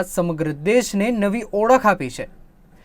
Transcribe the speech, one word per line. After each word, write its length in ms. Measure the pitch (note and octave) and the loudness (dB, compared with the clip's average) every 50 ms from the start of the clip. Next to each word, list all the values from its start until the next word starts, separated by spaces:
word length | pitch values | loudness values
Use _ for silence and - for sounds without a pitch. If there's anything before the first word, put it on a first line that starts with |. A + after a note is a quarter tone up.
| F3+ | 0
સમગ્ર 480 | F#3 - - E3+ E3+ D#3+ D#3 D#3+ D#3 D3+ C#3+ D3 F#3+ | 0 -2 -2 -2 -2 -2 -2 -2 -4 -4 -4 0 2
દેશને 360 | A3 B3 A#3+ - - G3 G3+ A#3 A#3+ | 2 2 2 0 -2 -2 0 0 0
નવી 320 | A3 G3+ G3+ G3 A#3+ G#3+ - - | 0 0 0 0 -2 -6 -4 -2
ઓળખ 340 | G#3 G#3+ A#3 C4 B3+ B3 | 0 4 4 4 6 6
આપી 240 | G#3+ F#3+ F#3 C#3 B2 | 4 2 2 -2 -8
છે. 160 | - - G#2+ - - - - - _ _ - _ - - | -8 -10 -12 -12 -14 -20 -20 -20 _ _ -20 _ -20 -20